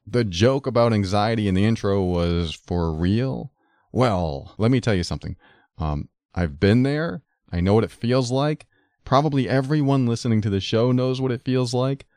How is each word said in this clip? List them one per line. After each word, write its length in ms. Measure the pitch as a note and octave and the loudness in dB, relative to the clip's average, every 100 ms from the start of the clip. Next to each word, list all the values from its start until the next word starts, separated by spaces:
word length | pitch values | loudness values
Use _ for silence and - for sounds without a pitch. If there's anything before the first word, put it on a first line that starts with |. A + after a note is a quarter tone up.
| - | -4
the 160 | A#2+ | -2
joke 460 | A2+ E2+ A#2 C3+ C3+ | -2 2 2 2 0
about 240 | A#2 A#2+ | 2 4
anxiety 560 | A2 F#2+ G#2 G#2+ A2+ G#2 | 2 0 0 0 0 2
in 80 | F#2 | 2
the 80 | |
intro 360 | G#2+ A2+ G2+ G2 | 2 0 0 0
was 540 | F2+ F2 E2+ E2+ E2 | 0 0 0 0 -2
for 400 | D2 - F2 E2 | -6 -6 -2 -2
real, 560 | D#2 F2 G#2+ C3 B2 C3+ _ _ _ _ | 0 0 0 0 -6 -10 _ _ _ _
well, 600 | G#2+ B2+ F#2 E2 C#2 E2+ - | 0 0 0 -2 -6 -10 -2
let 140 | A2+ | 0
me 100 | C3 | 2
tell 140 | A#2 | 0
you 80 | F#2+ | 0
something. 340 | E2+ D2 D#2+ E2+ _ _ _ - | -2 -6 -8 -12 _ _ _ -8
Um, 320 | D#2+ D2+ - _ _ | -4 -4 -6 _ _
I've 240 | - E2+ C#2+ | -6 -4 0
been 240 | G2 A#2 | 2 4
there. 380 | C3+ D3 E3+ F3+ - _ - | 2 -2 -6 -8 -16 _ -8
I 80 | F2+ | -2
know 140 | F2+ | 2
what 100 | A2 | 2
it 60 | G#2+ | 0
feels 400 | - A#2 B2+ B2 | -4 -2 0 0
like. 360 | B2+ D3 D#3 _ _ _ _ | -2 -2 -4 _ _ _ _
Probably 420 | - C3+ D3+ C#3 G#2 | 0 2 2 0 0
everyone 600 | C3 C3+ D#3 C#3 C#3 A#2+ | 0 0 0 2 2 2
listening 340 | A#2 A#2+ A2 | 0 0 0
to 80 | G#2 | 2
the 120 | G2 | -2
show 320 | - A2+ B2 | 0 0 2
knows 280 | B2+ B2+ C3 | 2 0 -2
what 100 | C3 | -4
it 140 | A#2 | -4
feels 300 | - B2+ B2 | -2 -2 0
like. 320 | B2 C3 C#3 - | -2 -2 -4 -10